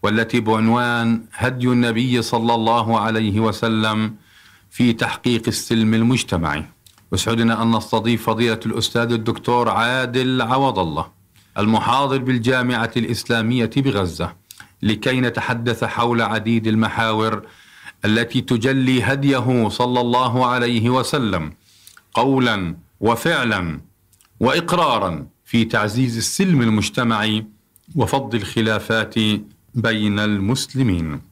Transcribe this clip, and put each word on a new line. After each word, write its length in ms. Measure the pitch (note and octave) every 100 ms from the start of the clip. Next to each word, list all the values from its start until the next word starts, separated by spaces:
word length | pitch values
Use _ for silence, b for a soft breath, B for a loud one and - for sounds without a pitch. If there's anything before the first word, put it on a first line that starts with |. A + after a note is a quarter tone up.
والتي 360 | G#2+ A2 A2+ B2
بعنوان 800 | A2 A2 A2 A#2 B2 A#2+ A#2 A2+ A2+
هدي 340 | - B2 B2+ B2
النبي 540 | B2 A#2+ A2+ B2+ B2
صلى 340 | A2+ A#2+ A2+ A#2
الله 440 | A2 A#2 A2 A2+
عليه 400 | G#2+ A2 A2 G2+
وسلم 760 | A2 G#2 A#2 A2 A2 G#2+ A2 G#2+ b b b b b
في 240 | - A#2+
تحقيق 500 | A2+ A#2 - A#2+ A#2 A2+
السلم 460 | - - A2+ A2
المجتمعي، 720 | A2+ A#2 B2+ - F2+ E2 D2 D#2+ _ _ _ _
يسعدنا 500 | F#2+ - A#2 A#2 A2
أن 120 | A2+ A2+
نستضيف 500 | A2 A2+ G#2+ A2+ A2+
فضيلة 340 | A2 A#2 A2 A2
الأستاذ 460 | A2 A2 A#2+ A#2
الدكتور 580 | A#2 A2+ A2+ - B2 A#2
عادل 720 | G2 A#2 C3 B2 A#2+ B2+ B2+
عوض 380 | A#2 B2+ C#3 G2
الله، 260 | F2 D2+ - _ _ b b -
المحاضر 600 | G#2+ A2 - B2+ C#3 C3+
بالجامعة 760 | B2 B2+ A2+ B2+ B2 A#2+ A2+ -
الإسلامية 760 | A2+ A2+ - A#2 A2+ B2+ A2+ C#3+
بغزة، 560 | C3+ G2+ F#2 D#2+ E2+ - B B B B
لكي 400 | G#2 G#2+ C3 C3
نتحدث 600 | B2 B2 - A#2+ A#2 A2+
حول 380 | A#2 - A#2+ A#2
عديد 460 | G#2+ A2 G#2+ A#2 A2
المحاور 760 | A2 A2 - A2+ A2 A2 G#2+ - B B B B B -
التي 360 | A2 A#2 C3
تجلي 600 | - A#2+ A#2+ C3+ B2+ C3
هديه 680 | A#2 C#3 C#3 C3 A#2+ B2+ G#2+
صلى 320 | G2+ B2 B2
الله 440 | A#2+ B2 B2+ B2 B2
عليه 440 | B2 A#2+ A#2+ A2
وسلم 640 | B2+ B2 D3+ A#2 F#2 D#2 - B B B B B
قولا 640 | - B2+ C3 B2 G#2+ F2 E2 - _
وفعلا 800 | G#2 A#2 E3 D#3+ B2 G#2 F2 D2 - _ _ _ _ -
وإقرارا 880 | A2+ D3 E3+ F3 D#3+ A#2 G2 D#2+ C#2 _ _
في 200 | A#2+ A2
تعزيز 520 | A2+ G#2+ A2 C3 A2+
السلم 440 | A2 - F#3+ D#3
المجتمعي 840 | A#2 G#2+ G2 - A#2+ A2 A2 G#2+ G#2+ _ _ _ _ D3+
وفض 400 | A2 C#3 B2 A2+
الخلافات 800 | G2 - A2 G#2+ - A2+ G#2 - G#2+ G#2 - - _ A#2+
بين 440 | A2+ A2 G#2+ G2+
المسلمين. 1000 | G#2+ G#2 G2 C3+ - C3 B2+ F2+ D#2+ C#2+ -